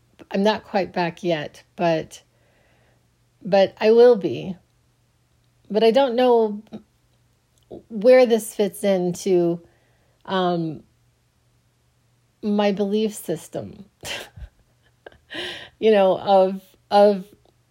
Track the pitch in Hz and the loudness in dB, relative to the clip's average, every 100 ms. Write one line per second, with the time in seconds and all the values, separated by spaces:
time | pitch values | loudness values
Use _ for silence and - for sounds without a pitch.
0 | _ - - 202 202 202 - 202 180 - | _ -20 -8 -2 -2 -2 -4 -6 -4 -4
1 | 170 165 175 160 147 - _ - 170 160 | -6 -6 -6 -6 -6 -16 _ -4 -2 -2
2 | - - _ _ _ _ _ _ _ _ | -6 -16 _ _ _ _ _ _ _ _
3 | _ _ _ _ 196 196 190 - 220 233 | _ _ _ _ -2 2 2 0 2 6
4 | 247 226 214 156 160 180 _ _ _ _ | 6 4 -2 -8 -10 -14 _ _ _ _
5 | _ _ _ _ _ _ - 202 226 240 | _ _ _ _ _ _ -6 0 2 4
6 | 277 233 254 233 220 208 - 214 _ _ | 2 2 2 2 0 -4 -14 -20 _ _
7 | _ _ _ _ _ _ - - - 226 | _ _ _ _ _ _ -20 -20 -14 -2
8 | 226 254 254 226 214 - 202 185 202 190 | 4 6 4 0 -2 -4 -4 -4 -2 -2
9 | 180 175 202 180 170 170 - _ _ _ | -2 -4 -2 0 0 -4 -10 _ _ _
10 | _ _ - 190 180 175 160 147 - _ | _ _ -8 -4 -2 -4 -6 -10 -18 _
11 | _ _ _ _ _ _ _ _ _ _ | _ _ _ _ _ _ _ _ _ _
12 | _ _ _ _ 214 208 208 196 202 214 | _ _ _ _ -4 -2 0 -2 -2 -2
13 | 220 214 - 160 - 151 101 - 196 _ | -4 -6 -10 -10 -10 -14 -14 -16 -20 _
14 | - - - - - _ _ _ _ _ | -14 -14 -16 -20 -20 _ _ _ _ _
15 | - _ _ 294 359 - - - 220 208 | -20 _ _ -14 -14 -16 -20 -4 2 4
16 | 190 175 - 196 190 190 - _ - 202 | 2 0 2 2 2 -2 -14 _ 0 4
17 | 208 196 190 - _ _ _ | 4 2 -6 -20 _ _ _